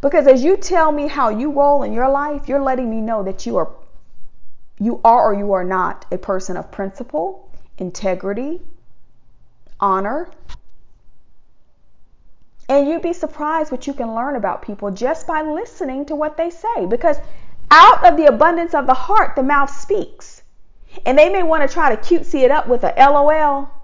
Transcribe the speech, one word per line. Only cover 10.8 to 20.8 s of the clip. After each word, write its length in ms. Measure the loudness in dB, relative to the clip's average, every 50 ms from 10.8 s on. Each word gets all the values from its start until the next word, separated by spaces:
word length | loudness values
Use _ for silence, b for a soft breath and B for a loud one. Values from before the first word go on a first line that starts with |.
| -16 -18 -20 -20 _ -18 -18 -18 -18 -18 -20 -20 -20 -20 -20 -20 -20 _ -20 _ -20 -20 -20 -20 -20 _ -20 _ _ -20 -20 -20 -20 -20 -20 -16 -6 0
And 200 | 2 2 2 2
you'd 140 | -2 -2 -4
be 120 | -4 -4
surprised 580 | -4 -6 -8 -6 -6 -6 -4 -2 -2 -4 -4 -6
what 140 | -8 -6
you 80 | -8 -6
can 200 | -6 -6 -6 -6
learn 220 | -6 -6 -4 -4
about 260 | -4 -4 -4 -6 -6 -8
people 280 | -12 -10 -8 -8 -8
just 360 | -6 -4 -4 -4 -4 -4 -4
by 140 | -4 -4 -4
listening 640 | -4 -4 -6 -6 -8 -10 -10 -10 -8 -8 -6 -8 -8
to 80 | -8 -6
what 220 | -4 -4 -6 -4
they 140 | -4 -6 -6
say. 360 | -6 -8 -8 -6 -4 -4 -2
Because 300 | -2 -2 2 2 2 2 2 b b b b b b b b 2 6
out 340 | 8 10 10 10 8 8 6
of 140 | 6 6 8
the 80 | 6
abundance 480 | 4 6 6 4 2 4 0 -2 -2 -2
of 120 | -2 2
the 80 | 2 2
heart, 420 | 2 2 4 4 4 4 4 2
the 60 | 0 0
mouth 280 | 2 2 2 2 2
speaks. 720 | 0 -2 -2 0 -2 -2 -2 -6 -10 -16 -18 -20 -20 -20 -20 -20 -20 -20 -20 -20 -20 -20